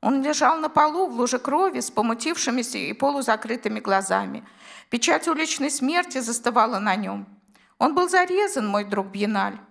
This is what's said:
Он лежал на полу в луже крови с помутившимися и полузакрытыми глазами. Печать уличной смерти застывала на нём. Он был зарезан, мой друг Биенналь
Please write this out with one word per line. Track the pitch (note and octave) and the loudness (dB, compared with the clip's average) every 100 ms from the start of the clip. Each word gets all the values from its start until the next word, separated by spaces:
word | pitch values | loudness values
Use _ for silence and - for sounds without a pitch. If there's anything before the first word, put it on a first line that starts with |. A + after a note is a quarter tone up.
| G#3 | 2
Он | C4+ | 2
лежал | C#4 D4+ C#4 D#4+ | 0 2 4 4
на | D#4 | 0
полу | D#4 D4+ D#4 F#4 | 4 4 4 -2
в | A#3+ | 0
луже | B3 B3 | 0 0
крови | B3+ C#4+ F#4+ B3+ | 0 2 2 0
с | A#3 | -4
помутившимися | - A3+ A#3 D4+ E4+ - B3 B3 G#3+ | -2 0 0 -2 -2 -2 -2 -2 -4
и | E3 | -6
полузакрытыми | G#3+ C#4 C#4+ A#3+ G#3+ A3 B3 G#3 G#3+ | 0 0 0 -2 -4 -4 -4 -4 -6
глазами. | G#3+ G3 F#3+ F#3 F#3+ - - - - - - | 0 0 2 -2 -2 -8 -14 -20 -20 -20 -6
Печать | A#3+ A#3 - E4+ | -2 2 2 2
уличной | D#4 D#4 - C#4+ | -2 -2 -2 -2
смерти | D4 C4 E4+ F4 C4 | -2 0 0 -2 -4
застывала | A3+ A3 - A#3 A3+ A3 | -4 -2 0 2 2 2
на | G#3 F#3+ | 0 -2
нём. | F#3+ G3+ G3 - _ _ _ _ | -2 -8 -10 -20 _ _ _ _
Он | B3 D#4 | 0 2
был | F4+ | 2
зарезан, | F#4 F4+ F#4 G#4 C#4 G#3+ | 4 2 2 0 0 0
мой | G3+ | -2
друг | G3+ G3+ G3 | -2 -4 -4
Биенналь | G3 G#3 G#3 G3+ G3+ - | -2 -2 0 -2 -4 -18